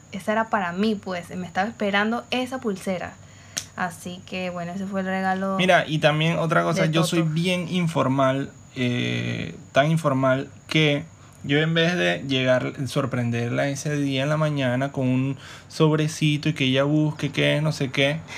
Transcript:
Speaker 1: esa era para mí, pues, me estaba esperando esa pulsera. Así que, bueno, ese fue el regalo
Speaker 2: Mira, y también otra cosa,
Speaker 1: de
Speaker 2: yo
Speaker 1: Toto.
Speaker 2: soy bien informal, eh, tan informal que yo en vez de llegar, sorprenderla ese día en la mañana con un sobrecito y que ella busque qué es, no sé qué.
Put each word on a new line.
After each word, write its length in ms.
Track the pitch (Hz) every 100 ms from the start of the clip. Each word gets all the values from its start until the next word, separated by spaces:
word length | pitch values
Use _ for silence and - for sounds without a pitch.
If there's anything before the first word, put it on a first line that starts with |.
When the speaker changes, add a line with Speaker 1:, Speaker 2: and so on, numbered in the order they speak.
| -
Speaker 1:
esa 220 | 196 -
era 180 | 214 226
para 220 | 220 180
mí, 240 | 175 220 208
pues, 340 | 190 180 170 185
me 100 | 175
estaba 220 | 185 208
esperando 560 | 233 208 196 214 233 -
esa 260 | 247 254 262
pulsera. 540 | 240 190 - 180 - - - - - - - -
Así 440 | 180 170 180 180 -
que, 240 | 190 185
bueno, 220 | 175 170
ese 120 | 185 190
fue 160 | 196
el 40 | 185
regalo 500 | 190 190 190 190 190
Speaker 2:
Mira, 280 | 185 175 -
y 120 | 156
también 400 | 151 151 160 165
otra 240 | 160 165
cosa, 180 | 170 165
Speaker 1:
de 60 | 160
Speaker 2:
yo 140 | 160
Speaker 1:
Toto. 80 | 160
Speaker 2:
soy 120 | 175
bien 460 | 160 156 180 180 170
informal, 840 | 180 170 147 127 135 131 135 139 - -
eh, 800 | - 123 123 123 120 117 117 - - -
tan 220 | - 147
informal 560 | 160 151 131 135 131 143 - -
que 380 | 160 156 143 160 - - -
yo 160 | - 143
en 140 | 160
vez 200 | 165 165
de 300 | 175 180 175 139
llegar, 460 | 131 131 127 135 135 127
sorprenderla 800 | 147 135 127 120 117 120 131 139
ese 260 | 135 151
día 300 | 147 143 135
en 40 | 143
la 80 | 151
mañana 540 | 156 147 127 123 139
con 160 | 143 131
un 300 | 127 135 131 - - -
sobrecito 800 | - 156 156 151 - 151 147 156
y 60 |
que 100 | 151
ella 180 | 131 131
busque 480 | 143 151 151 147 147
qué 260 | 147 147 147
es, 60 |
no 80 | 156
sé 220 | 156 139
qué. 260 | 139 139 160 -